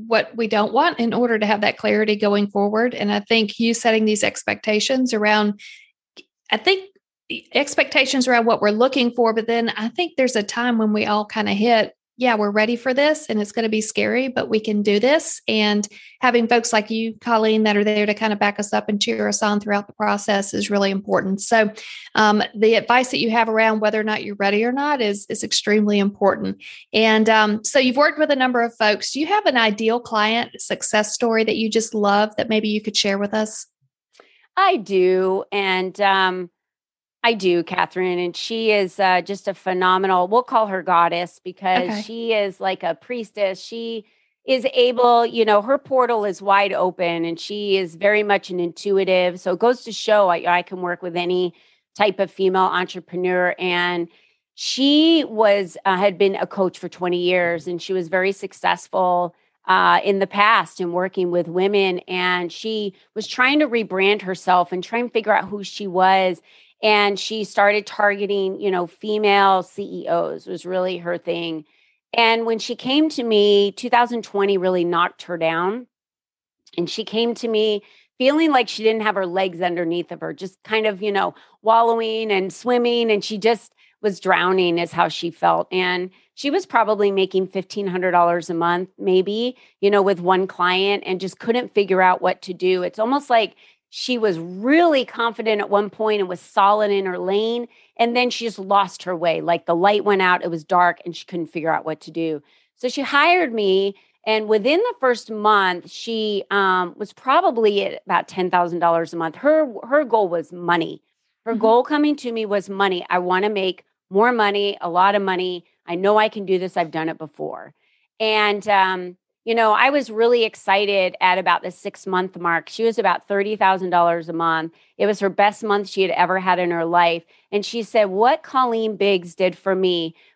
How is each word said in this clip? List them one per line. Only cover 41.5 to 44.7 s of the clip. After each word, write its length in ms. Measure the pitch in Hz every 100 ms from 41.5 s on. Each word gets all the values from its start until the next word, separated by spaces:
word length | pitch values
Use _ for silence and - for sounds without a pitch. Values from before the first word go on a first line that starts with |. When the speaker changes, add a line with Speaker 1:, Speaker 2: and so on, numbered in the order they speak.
| - 185 185 180
Speaker 1:
Okay. 120 | 214
Speaker 2:
she 320 | 214 233 233
is 280 | 214 202 180
like 200 | 196 190
a 140 | 175 165
priestess. 640 | - 247 208 208 196 190
She 440 | - 233 226 226 - _ _ _ -
is 200 | 262 233